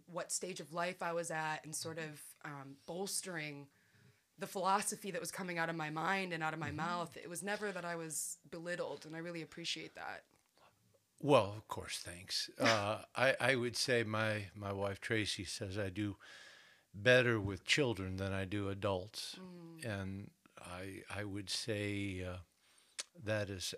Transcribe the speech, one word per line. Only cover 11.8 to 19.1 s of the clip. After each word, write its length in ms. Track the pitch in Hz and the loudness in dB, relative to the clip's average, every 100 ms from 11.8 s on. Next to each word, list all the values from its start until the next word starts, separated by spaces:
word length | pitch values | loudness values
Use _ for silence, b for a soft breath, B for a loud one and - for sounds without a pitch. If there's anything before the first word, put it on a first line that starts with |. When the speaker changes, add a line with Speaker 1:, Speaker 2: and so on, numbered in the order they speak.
| 85 - | -6 -8
Speaker 2:
thanks. 500 | - 87 92 - - - | -8 -12 -4 -4 -4 4
Speaker 1:
<laughs> 40 | |
Speaker 2:
Uh, 400 | 120 110 101 107 - - | 6 6 4 0 -4 4
I, 200 | 131 - | 4 6
I 140 | 123 131 | 4 4
would 200 | 120 117 | 2 0
say 280 | - 120 | 4 4
my, 420 | 107 110 110 107 98 104 | 4 2 2 0 -4 -6
my 160 | 101 | -4
wife 300 | 98 101 98 | 0 0 -2
Tracy 420 | - 110 98 - | 0 2 2 -2
says 340 | 90 - 98 98 | -4 -4 -4 -2
I 120 | 98 | -2
do 260 | 95 104 98 B B B B B B B | 0 -2 -2 B B B B B B B
better 460 | 104 113 127 123 113 | 2 8 10 8 4
with 240 | 98 95 - | 2 -2 2
children 500 | - 131 98 95 95 | 4 4 2 -2 0
than 160 | 98 | 0
I 140 | 95 95 | 0 0
do 240 | 104 98 | 0 0
adults. 640 | 98 101 92 101 | 0 2 2 -2